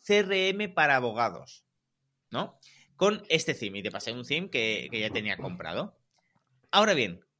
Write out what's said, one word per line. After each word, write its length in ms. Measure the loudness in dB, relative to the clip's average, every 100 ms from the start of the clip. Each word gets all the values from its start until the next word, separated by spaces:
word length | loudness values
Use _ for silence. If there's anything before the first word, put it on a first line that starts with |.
C 180 | 2 4
R 300 | 4 2 2
M 200 | 0 -2
para 260 | 2 4 4
abogados", 680 | 2 0 0 0 -16 -20 _ _ _ _ _ _ _
¿no? 260 | -6 -6 -8 _ _ _ 0
Con 260 | 0 0 0
este 260 | 0 0
theme, 240 | -4 -4 -6
y 40 |
te 80 | -6
pasé 200 | -6 -8
un 120 | -8
theme 260 | -4 -4 -2
que, 380 | -2 0 -2 -4
que 80 | -4
ya 120 | -4
tenía 260 | -4 -4 -6
comprado. 600 | -6 -8 -6 -6 -6 _ _ _ _ _ _ _ 0
Ahora 220 | 4 4
bien, 300 | 4 0 -4 _